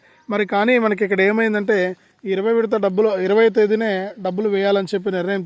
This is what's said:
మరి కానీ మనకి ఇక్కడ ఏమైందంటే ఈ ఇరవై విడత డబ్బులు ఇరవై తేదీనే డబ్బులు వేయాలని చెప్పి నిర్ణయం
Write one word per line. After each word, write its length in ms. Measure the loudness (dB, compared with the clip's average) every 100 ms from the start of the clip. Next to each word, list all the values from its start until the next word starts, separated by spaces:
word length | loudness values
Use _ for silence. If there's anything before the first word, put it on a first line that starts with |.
| _ _ -6
మరి 160 | -4 -2 0
కానీ 180 | 2 2 2
మనకి 160 | 0 -2
ఇక్కడ 140 | 2 2
ఏమైందంటే 500 | 2 0 0 0 0 0 -4 _ _ -6
ఈ 60 |
ఇరవై 220 | -2 0 0
విడత 180 | 0 0 0
డబ్బులు 240 | 0 0 0 0
ఇరవై 200 | 4 4
తేదీనే 440 | 4 2 2 0 -4 -6 -8 -6
డబ్బులు 240 | -4 -2 0
వేయాలని 340 | 0 0 -2
చెప్పి 160 | -4 -4 -4
నిర్ణయం 240 | -2 -4